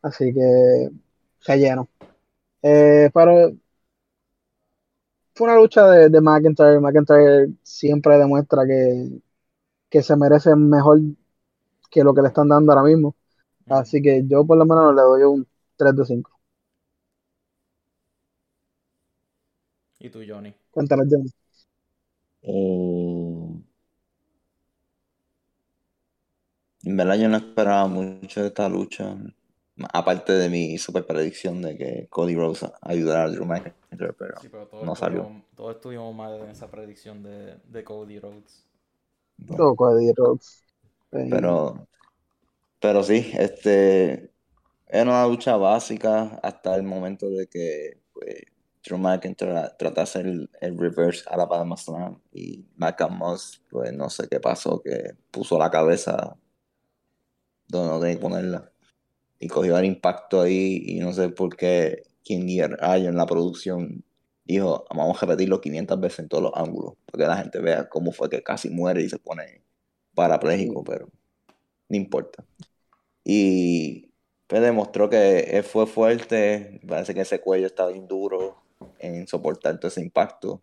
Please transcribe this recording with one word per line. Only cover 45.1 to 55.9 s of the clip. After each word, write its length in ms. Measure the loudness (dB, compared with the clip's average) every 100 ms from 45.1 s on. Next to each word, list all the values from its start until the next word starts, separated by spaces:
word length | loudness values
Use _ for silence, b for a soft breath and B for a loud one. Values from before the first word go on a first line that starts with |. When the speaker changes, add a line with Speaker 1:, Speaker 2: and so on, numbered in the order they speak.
| 0 -2
Speaker 3:
lucha 300 | -2 -2 -2
básica 840 | 0 -2 -4 -8 -4 -4 -6 -10
hasta 320 | -12 -10 -8 -6
el 80 |
momento 460 | -6 -10 -12 -12 -10
de 180 | -10 -10
que, 520 | -10 -10 -10 -14 -20 _
pues, 300 | -20 -18 -18 _ _ _ _
Drew 140 | -14 -8
McIntyre 520 | -4 -4 -8 -12 -8
tra-, 240 | -8 -10 _
trata 240 | -8 -6
de 20 |
hacer 240 | -8 -8 -10
el, 220 | -10 -14 _
el 160 | -12 -8
reverse 460 | -8 -2 -4 -4 -10
Alabama 480 | -8 -6 -6 -8 -12
Slam 420 | -14 -14 -14 -16 _
y 320 | -20 -18 -20 _ _
Madcap 340 | -8 -6 -8
Moss, 520 | -6 -10 -10 -14 -20 _
pues, 240 | -12 -10
no 160 | -10 -12
sé 180 | -12 -8
qué 100 | -6
pasó, 400 | -6 -6 -6 -8
que 320 | -8 -10 -12 -18 _
puso 280 | -14 -6 -2
la 120 | -2
cabeza 640 | 0 0